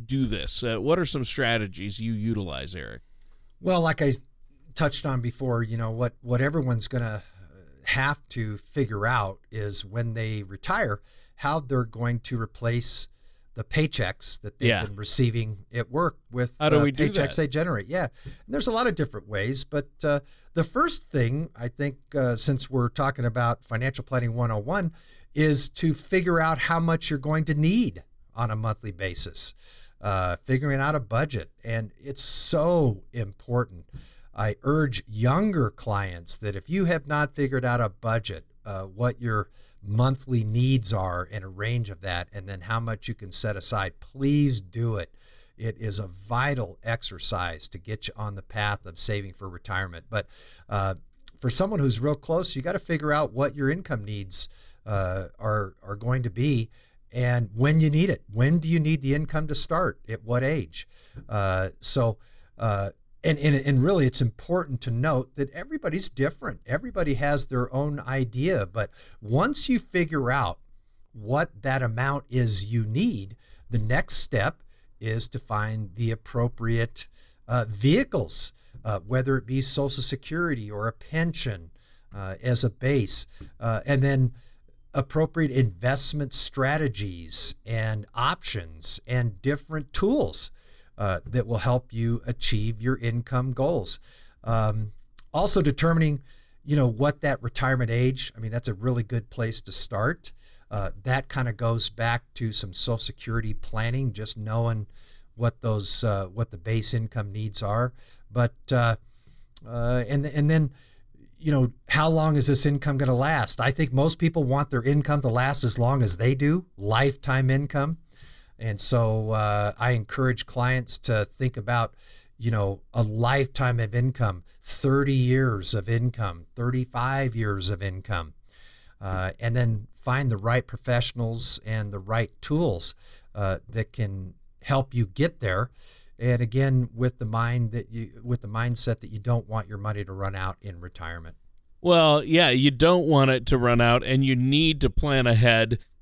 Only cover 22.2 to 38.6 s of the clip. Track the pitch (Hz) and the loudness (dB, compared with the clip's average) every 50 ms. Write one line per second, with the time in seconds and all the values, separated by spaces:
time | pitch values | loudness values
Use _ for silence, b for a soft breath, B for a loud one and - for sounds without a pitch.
22.2 | 127 123 117 113 - - 135 127 - - 131 127 120 120 - - 139 139 135 - | 0 0 2 2 4 4 2 0 -2 0 0 0 0 0 0 -2 -2 -2 -2 -2
23.2 | 120 120 110 123 120 120 117 - - - 117 113 127 131 - - - - 135 127 | -4 -2 -2 0 0 0 -2 -4 -6 -8 -6 -4 -2 -4 -4 -6 -6 -4 -2 -2
24.2 | 120 117 113 120 123 113 110 107 104 135 185 202 180 165 B B B B B B | -2 -2 -2 -2 -2 -2 -2 -4 -4 -2 -2 -2 -2 -2 B B B B B B
25.2 | B B - 147 156 156 147 127 - - - - 175 160 147 - - - 190 185 | B B 2 4 4 6 6 4 4 2 2 0 0 0 0 -2 -2 -2 0 0
26.2 | 165 180 170 165 160 160 160 127 - - 165 165 165 165 165 160 - - 156 135 | 2 2 2 2 2 2 0 0 0 0 0 2 2 2 0 0 0 0 -2 -2
27.2 | 135 147 156 160 151 - 151 147 156 165 202 240 233 131 - - - _ _ - | -2 -2 0 0 0 0 0 2 4 4 4 4 2 0 -2 -8 -14 _ _ -20
28.2 | - - - 117 120 110 107 110 110 110 107 - - 104 95 87 98 92 87 - | -20 -12 -6 -4 -2 -2 -2 -2 -2 -4 -4 -4 -8 -12 -8 -6 -6 -4 -2 -2
29.2 | - 87 - - - - B B B B B B B B B - - 104 98 92 | -2 0 0 0 0 0 B B B B B B B B B -8 -4 -2 0 0
30.2 | 92 90 87 - - - 131 131 147 143 139 135 139 147 156 147 113 - 110 120 | 0 -2 -4 -4 -2 -2 -2 0 0 0 -2 0 0 0 -2 -2 -2 -2 -2 -2
31.2 | 156 147 135 98 - - _ _ - 113 113 113 110 98 - - - 139 131 - | 0 -2 -4 -6 -8 -10 _ _ -8 -6 -4 -4 -6 -8 -12 -16 -14 -4 0 2
32.2 | - - - - - - 175 151 151 170 175 170 147 120 101 - - - - 120 | 4 4 6 6 6 4 4 4 2 2 4 4 4 2 2 -2 -6 -10 -8 -6
33.2 | 110 101 95 - - - 120 123 120 113 98 85 - B B B B B B B | -6 -6 -10 -12 -6 -2 -2 -2 -2 -2 -8 -16 -20 B B B B B B B
34.2 | B B - - 104 107 104 - - 135 147 156 156 135 117 - - - 107 107 | B B -6 -4 -2 -2 -2 -2 0 0 2 2 2 2 0 -2 -4 -6 -2 2
35.2 | 113 123 139 180 214 214 190 156 120 104 - - - 117 104 101 98 95 87 85 | 2 4 4 4 2 0 0 0 0 0 -2 -6 -4 -2 -2 -2 -2 -4 -8 -8
36.2 | 85 - - - 107 104 98 95 - - 170 196 185 170 175 160 139 147 151 147 | -4 -2 -2 -2 -2 -4 -6 -8 -6 -4 -2 0 2 2 0 0 -2 -2 0 0
37.2 | 147 143 - - 143 127 135 127 127 123 123 117 113 104 - - - 113 113 117 | 0 -2 -2 -2 -2 0 0 0 0 0 0 0 0 -2 -4 -4 -4 -2 -2 -2
38.2 | - - 92 76 - _ _ - | -2 -4 -8 -10 -12 _ _ -18